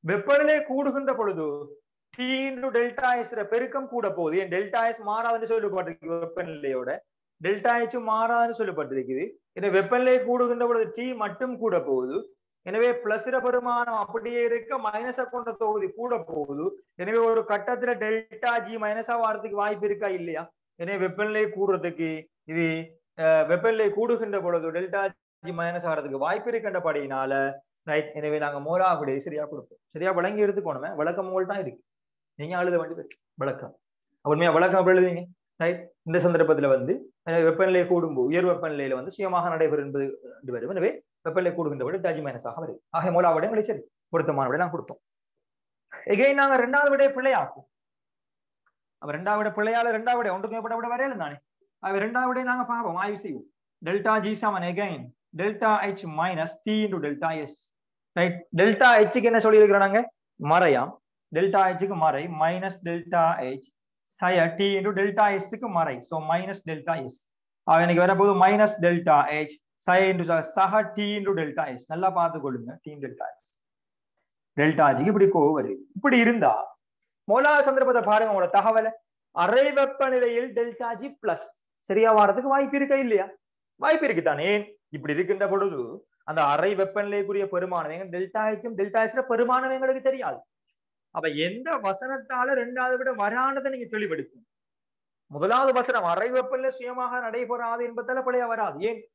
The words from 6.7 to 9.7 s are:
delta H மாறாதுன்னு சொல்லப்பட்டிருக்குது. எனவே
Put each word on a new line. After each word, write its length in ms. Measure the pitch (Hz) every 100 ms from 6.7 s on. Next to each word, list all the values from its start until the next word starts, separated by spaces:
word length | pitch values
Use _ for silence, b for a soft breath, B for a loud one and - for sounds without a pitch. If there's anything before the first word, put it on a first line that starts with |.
| 131 123 151 _ _ _ _
delta 320 | 165 208 214 240
H 160 | 233 247
மாறாதுன்னு 540 | 220 220 226 233 233 226
சொல்லப்பட்டிருக்குது. 680 | 208 160 131 135 131 131 180 - _
எனவே 200 | - 196